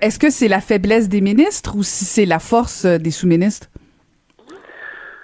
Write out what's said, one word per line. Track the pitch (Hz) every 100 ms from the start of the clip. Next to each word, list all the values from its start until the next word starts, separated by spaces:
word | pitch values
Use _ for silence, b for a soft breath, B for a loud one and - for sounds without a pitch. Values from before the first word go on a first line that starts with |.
est-ce | 214 -
que | 302
c'est | - 226
la | 190
faiblesse | - 208 196 226 214
des | 202
ministres | 196 220 339 - - 208
ou |
si | 196 -
c'est | 196 - 202
la | 160
force, | - 233 240 -
euh, | 185 170
des | 160
sous-ministres ? | 156 180 165 196 - - - - _ _ _ _ _ - B B B B B B B